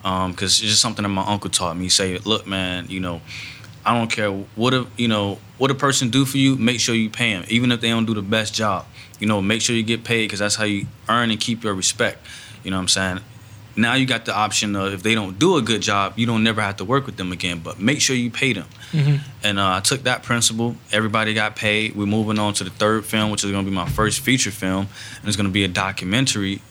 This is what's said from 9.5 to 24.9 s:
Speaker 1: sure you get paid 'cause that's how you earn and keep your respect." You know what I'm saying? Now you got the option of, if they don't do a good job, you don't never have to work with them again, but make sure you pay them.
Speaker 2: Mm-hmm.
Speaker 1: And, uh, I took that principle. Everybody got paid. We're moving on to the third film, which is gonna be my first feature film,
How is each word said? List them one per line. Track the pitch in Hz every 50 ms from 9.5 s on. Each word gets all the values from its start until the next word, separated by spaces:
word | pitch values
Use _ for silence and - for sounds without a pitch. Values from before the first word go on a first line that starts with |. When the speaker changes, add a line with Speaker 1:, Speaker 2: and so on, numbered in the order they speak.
| 113 113
Speaker 1:
sure | - - 120
you | 113
get | 110 110 117 113 -
paid | - 117 113 110 98
'cause | 104 95
that's | 104 104 101
how | - 107
you | 104 101 98 - - - - - -
earn | 113 120 120 113
and | 110 104
keep | - 123 117 - -
your | 107 98
respect." | 95 90 - - - 120 101 - - - - - - - - - -
You | - 95
know | 95
what | 92
I'm | 92 90
saying? | - 95 95 92 90 92 - - - - - - - - - - -
Now | 104 113 117 123
you | 135 131
got | 123 120 113 -
the | 117 98
option | 104 107 104 - - 110 104 101
of, | 98 95 98
if | 98 92 90
they | 110 113
don't | 113 104 95 95 98
do | 147 185 185
a | 147
good | 113 117 113 104
job, | - 110 104 101 98 95 -
you | 113 117
don't | 117 117 110
never | 110 113 110 107
have | 107 98 101 104
to | 98
work | 101 127 139 135
with | 127 95
them | - 95 90
again, | 90 82 95 90 87 82
but | 80 85 78 -
make | 98 113 151 151
sure | - - 135
you | 123 120 120
pay | 113 - 135 131
them. | 113 95 80 - - - - -
Speaker 2:
Mm-hmm. | - 156 139 147 143 139 - - - - -
Speaker 1:
And, | 104 101 98
uh, | 98 95 92
I | 95
took | 95 - 139 127 131
that | 123 127 117 -
principle. | - 120 117 113 - 113 113 117 120 113 - - -
Everybody | - 104 110 107 104 110 110 107 107
got | 110 107 107 107
paid. | - - 107 104 107 107 110 -
We're | 101 104
moving | 101 107 110 107 107 107 107
on | 104 104 98
to | - 95
the | 90
third | - - 107 107 110 110 104
film, | - - 107 107 107
which | 104 98 -
is | 101
gonna | 98 98
be | 98 98
my | 98 95 87 -
first | - - 110 107 101 -
feature | - 165 170 160 - 101
film, | 98 - 95 92 92 95 98 98